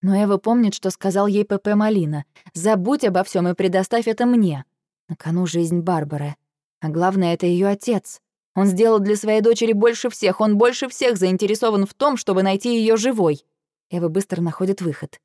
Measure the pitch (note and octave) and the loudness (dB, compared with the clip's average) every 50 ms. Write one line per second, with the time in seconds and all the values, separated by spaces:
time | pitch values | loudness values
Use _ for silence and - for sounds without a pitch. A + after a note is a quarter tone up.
0 | - F#3 G3 G3 G#3 G3+ G3+ F#3+ _ A3 A#3 B3 A#3 G#3 F#3 - - F#3+ F#3 - | 0 0 2 2 2 2 0 0 _ 0 2 2 2 2 0 -2 -4 -6 -6 -4
1 | - G3 F#3 G3 G3+ G#3 G3 G#3 G#3 G#3 G3+ G3 _ G#3 G#3 G3+ G#3+ G#3+ A3 G3+ | -4 -2 0 0 0 2 2 0 0 0 -2 -4 _ 0 0 2 2 2 2 0
2 | E3+ D3+ D3+ D3 C#3 _ _ - _ - _ E3 E3 G#3 A3 G3+ F3+ G#3 C#4 C#4+ | 0 -2 -4 -6 -8 _ _ -20 _ -18 _ -4 0 0 0 2 2 0 -2 0
3 | - A#3 F3+ F#3 G3 - - F#3+ F3 F3+ F3+ _ F#3 F#3 F3+ F#3+ F#3+ - - A#3 | 0 0 0 0 -2 0 -2 -2 0 0 -2 _ -2 0 0 0 -2 0 -2 -2
4 | A#3 A#3 A3+ - A#3+ A#3+ B3 A#3+ G#3+ F3+ D3+ C3+ C3+ _ _ _ _ _ _ _ | -2 -2 -2 0 0 2 2 2 2 0 -2 -4 -10 _ _ _ _ _ _ _
5 | _ _ D#3+ - - D#3+ E3 F3 F3+ E3+ D#3 F3 E3+ E3 E3+ F3 E3 F3+ F3+ D#3+ | _ _ -14 -12 -8 -4 -2 -2 -2 -2 -2 -2 -2 0 -2 -2 -2 0 -2 -2
6 | D3+ C#3+ D3+ D3 C#3+ D3 D3 _ _ _ _ _ _ _ _ _ - D#3 D3 E3 | -2 -4 -6 -8 -8 -8 -10 _ _ _ _ _ _ _ _ _ -8 -6 -2 0
7 | F3 F#3 F#3+ G3 F#3 E3+ E3+ E3 - F3 F3 F3 F#3+ G3 G3+ G3+ - - A#3+ G3 | 0 0 2 2 0 0 0 0 0 0 0 2 2 0 -2 -2 -2 -2 -2 -2
8 | - - - - _ _ _ _ _ _ _ - G3 G3+ F#3 F3+ A3 A3+ A3+ G#3+ | -4 -8 -20 -20 _ _ _ _ _ _ _ 0 2 2 2 4 2 4 4 2
9 | G3 G3+ G#3+ G#3 - G#3+ G#3+ A3 G#3 A3+ A#3 A3 A#3 A3+ A3+ G3+ G#3 A#3 A#3 A3+ | 2 2 0 0 0 0 0 2 4 2 2 2 2 0 2 4 2 2 2 2
10 | - B3+ G#3+ - - G3 F#3 - G#3+ G#3+ G#3 G3+ A3+ A#3+ B3+ - - B3+ - - | -4 -6 -6 -2 -2 -2 0 2 2 2 4 4 4 2 2 0 -6 -8 -6 -2
11 | C#4 B3+ A#3+ F#3+ F#3 F#3 F#3 F3+ G#3 G3 G#3+ G#3 - A3+ G#3+ G3+ G3 G3 - _ | 0 0 2 2 2 0 0 0 0 0 -2 0 0 0 2 0 0 -2 -2 _
12 | C4+ D4 C#4+ A#3 - - G3 F#3 F#3+ G3 F#3+ G3 - B3 A#3+ A#3 A3 A3 A3+ A3 | 0 0 0 0 -2 -2 0 0 2 0 0 -2 -2 -2 0 0 2 2 2 2
13 | G#3 B3+ C4 G#3+ F#3+ E3 D3+ C#3+ _ _ _ _ _ _ _ _ _ _ - F3 | 2 0 0 2 2 0 0 -2 _ _ _ _ _ _ _ _ _ _ -6 -4
14 | E3+ E3+ D#3 F#3+ G3 - - F3 E3+ E3+ D#3 - F#3 F#3+ G3 G3 F#3 E3+ C#3+ - | -4 -2 -2 -2 -4 -4 -4 -4 -4 -4 -4 -4 -2 -4 -2 -2 -4 -6 -6 -6
15 | - C#3+ - - _ | -10 -16 -16 -20 _